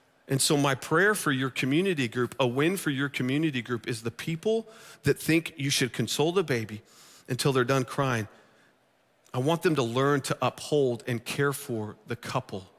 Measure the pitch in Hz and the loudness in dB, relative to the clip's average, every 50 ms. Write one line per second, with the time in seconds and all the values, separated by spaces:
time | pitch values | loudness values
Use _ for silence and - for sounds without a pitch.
0 | _ _ _ _ _ - 139 131 - - 160 143 139 143 135 120 - - 160 165 | _ _ _ _ _ -4 -2 0 2 2 4 4 4 2 0 0 -2 0 2 4
1 | 190 208 214 - - 156 139 131 131 131 - - - 131 139 165 190 196 180 147 | 4 4 2 2 0 0 0 0 0 -2 -2 -2 -2 0 2 2 2 0 0 0
2 | 131 113 - 123 123 117 - - 135 120 120 135 147 170 196 185 - 156 139 131 | -2 -2 0 -2 -2 -2 0 0 0 0 2 2 0 0 0 0 -2 -2 -2 -2
3 | 143 135 - - 127 127 135 147 160 160 131 123 113 - 123 113 - - 127 110 | -2 -4 -2 -2 -2 0 0 0 0 0 -2 -2 -4 -4 -4 -4 -4 -4 -6 -4
4 | 113 117 - - - - 165 160 - 214 220 226 220 - - - - - - - | -6 -8 -8 -6 -6 -6 -6 -2 0 0 0 0 -2 -6 -16 -20 -20 -20 -12 -4
5 | - 143 135 - - - 160 165 165 - - - 135 143 135 - 139 117 - - | 0 0 0 0 2 2 2 2 2 -2 -8 -4 -4 -2 0 0 0 -2 0 -2
6 | 120 104 - - 143 165 175 196 180 147 135 117 110 98 107 110 - _ - - | -2 -2 0 0 0 2 2 0 0 0 0 -2 -2 -4 -10 -14 -14 _ -20 -20
7 | - - - - - - 127 120 - 147 131 131 123 120 135 135 127 - - - | -20 -20 -20 -16 -6 -6 -4 0 2 2 4 4 4 4 4 2 2 0 0 0
8 | 139 131 123 113 107 - - - - _ _ _ _ _ _ _ _ _ _ _ | 0 2 2 0 -2 -4 -10 -20 -20 _ _ _ _ _ _ _ _ _ _ _
9 | _ _ _ _ _ _ - 127 127 147 170 165 - 185 156 139 123 113 117 127 | _ _ _ _ _ _ -4 -2 2 2 2 2 2 2 2 2 0 0 2 2
10 | 135 139 147 139 - - - - 127 123 - - - - 156 147 139 127 120 113 | 2 4 2 2 0 -2 -4 0 -2 -2 -2 -4 -6 0 2 2 2 2 0 -2
11 | - - 120 113 - - - - 143 143 139 - - - 120 110 107 107 - - | -4 -6 -6 -6 -6 -6 -2 0 0 0 0 -4 -6 -6 -6 -6 -6 -8 -10 -14
12 | - - 120 - - - - 135 - - 113 95 95 - _ | -10 -10 -10 -10 -8 -6 -6 -6 -4 -6 -10 -12 -12 -14 _